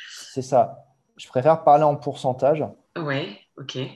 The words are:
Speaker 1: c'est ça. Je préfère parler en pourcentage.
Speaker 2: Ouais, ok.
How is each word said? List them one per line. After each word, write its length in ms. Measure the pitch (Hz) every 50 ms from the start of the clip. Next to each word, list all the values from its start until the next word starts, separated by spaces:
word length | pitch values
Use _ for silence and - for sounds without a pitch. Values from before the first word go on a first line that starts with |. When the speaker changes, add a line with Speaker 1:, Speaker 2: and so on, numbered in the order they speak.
| -
Speaker 1:
c'est 360 | - - - - - - 135 127
ça. 420 | - 143 120 113 - - - - _ _ _ _ _ _
Je 100 | - -
préfère 360 | - - 175 139 151 160 - -
parler 200 | 151 143 151 156
en 120 | 147 147
pourcentage. 680 | - - 147 131 - - 131 123 - 131 139 160 156 127 - - _ _ _ _
Speaker 2:
Ouais, 340 | 175 160 147 135 139 170 202 208 - _ _ _
ok. 220 | - 139 127 - 131 135 135 -